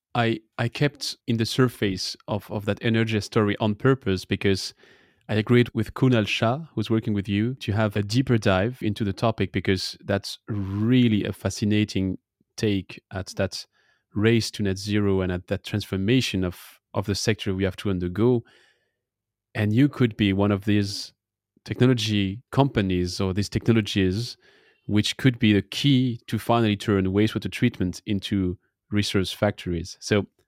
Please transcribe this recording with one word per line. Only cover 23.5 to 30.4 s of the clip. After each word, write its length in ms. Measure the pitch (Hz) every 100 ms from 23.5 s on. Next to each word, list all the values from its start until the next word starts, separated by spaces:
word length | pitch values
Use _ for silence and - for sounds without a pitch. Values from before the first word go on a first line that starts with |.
| 107 - 113 104 104 92 98 120 - _ _ _ _ -
which 320 | 104 - -
could 220 | 135 117
be 140 | 110
the 100 | 101
key 580 | - - 143 131 127 117 -
to 100 | 110
finally 400 | - 117 110 101
turn 300 | - 98 95
wastewater 440 | 98 113 107 95
treatment 520 | - 123 - 92 - -
into 540 | 101 - 101 92 90 _ _ _
resource 420 | 104 101 101 90
factories. 640 | - 104 - 90 85 87 -
So 280 | - 104 - _